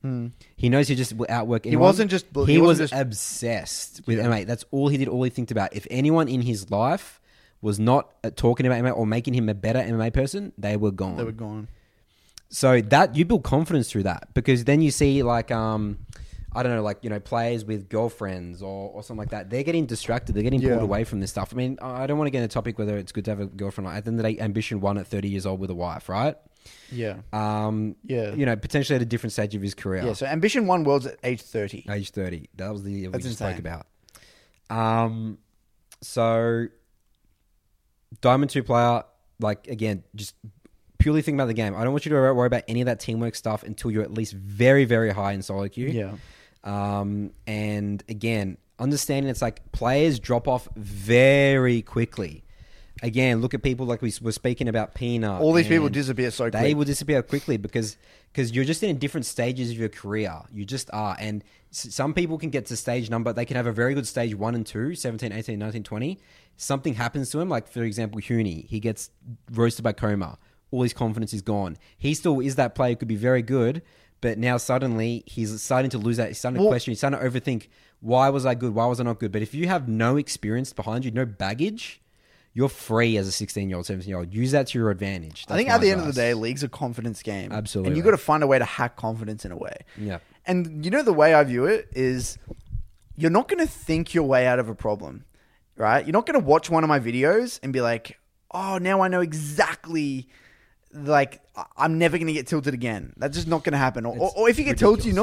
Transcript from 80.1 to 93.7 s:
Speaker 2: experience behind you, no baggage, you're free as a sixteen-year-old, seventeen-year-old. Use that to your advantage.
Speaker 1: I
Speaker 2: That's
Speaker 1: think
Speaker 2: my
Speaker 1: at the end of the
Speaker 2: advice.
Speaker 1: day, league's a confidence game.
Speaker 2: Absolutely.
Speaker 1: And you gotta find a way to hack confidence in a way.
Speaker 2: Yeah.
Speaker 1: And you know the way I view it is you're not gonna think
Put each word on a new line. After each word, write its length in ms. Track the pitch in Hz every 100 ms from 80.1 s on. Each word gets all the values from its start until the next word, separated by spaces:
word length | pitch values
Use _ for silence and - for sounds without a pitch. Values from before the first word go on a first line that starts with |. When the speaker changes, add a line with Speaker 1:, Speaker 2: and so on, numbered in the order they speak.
| 143
Speaker 2:
experience 560 | 143 - 104 117 135
behind 320 | - 110 113
you, 60 | 131
no 160 | 113 127
baggage, 760 | 98 95 113 180 220 - - _ _ _ _ _
you're 140 | 113 135
free 460 | - - 113 117 107
as 80 | 95
a 60 |
sixteen-year-old, 520 | - 104 - 98 90 87
seventeen-year-old. 460 | 95 95 92 87
Use 200 | 104 127
that 160 | 143 131
to 100 | 123
your 120 | 110
advantage. 540 | 92 98 95 80 - -
Speaker 1:
I 40 |
Speaker 2:
That's 40 | 185
Speaker 1:
think 100 | 254
Speaker 2:
my 60 |
Speaker 1:
at 60 | 233
the 80 | 202
end 100 | 190
of 60 | 160
the 40 |
Speaker 2:
advice. 140 | 127
Speaker 1:
day, 100 | 120
league's 280 | 117 113 135
a 60 | 139
confidence 540 | - 127 120 117 104
game. 280 | - 98 98
Speaker 2:
Absolutely. 360 | 104 104 104 92
Speaker 1:
And 80 | 151
you 60 |
gotta 140 | 180 190
find 260 | - 151
a 40 | 143
way 120 | 131
to 60 |
hack 320 | 120 - 120 -
confidence 480 | 110 110 107 104
in 80 | 92
a 40 | 87
way. 180 | 95 - - -
Speaker 2:
Yeah. 200 | 104 87 - _ -
Speaker 1:
And 380 | 180 170 151
you 60 | 160
know 120 | 254
the 100 | 254
way 220 | 160 151
I 100 | 156
view 220 | 143 123 143
it 220 | 220 -
is 460 | 131 127 127 - - - - - - - - _ -
you're 140 | 160
not 180 | 180 277
gonna 180 | 370
think 480 | 320